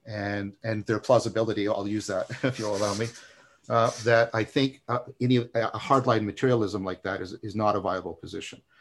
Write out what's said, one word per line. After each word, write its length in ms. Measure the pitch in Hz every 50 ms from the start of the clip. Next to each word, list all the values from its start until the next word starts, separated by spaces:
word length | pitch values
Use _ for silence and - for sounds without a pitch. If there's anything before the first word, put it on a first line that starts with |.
| _
and, 480 | 117 110 104 101 101 101 101 101 98 101 _ -
and 200 | 113 110 107 104
their 120 | - 113 107
plausibility, 680 | - - 127 117 - 117 92 110 113 113 104 104 101 107
I'll 180 | 107 98 98
use 200 | 101 107 107 - -
that 200 | 95 92 - -
<laughs> 120 | 123 -
if 160 | - 131 127 -
you'll 180 | 110 104 104
allow 180 | 98 107 101 101
me, 120 | 104 117 117 - - - - - - - _ _ _ _ -
uh, 220 | 117 117 113 120 - - 110
that 240 | 123 117 113 117 - -
I 80 | 113 107
think, 380 | - - 143 135 135 131 - _ -
uh, 100 | 120 123 - - - -
any, 160 | 123 123 127
a 340 | 120 117 - - 117 110 - -
hardline 500 | 110 - - 139 135 117 131 113 110 107
materialism 600 | 101 98 - - 131 123 113 104 95 104 101 95
like 180 | 92 92 - -
that 160 | 95 98 92
is, 140 | 92 90 98 -
is 120 | - 104 95
not 220 | 110 107 104 104
a 40 | 101
viable 340 | 92 92 92 92 90 87 82
position. 460 | - - 90 98 98 - - - - _ _ _ _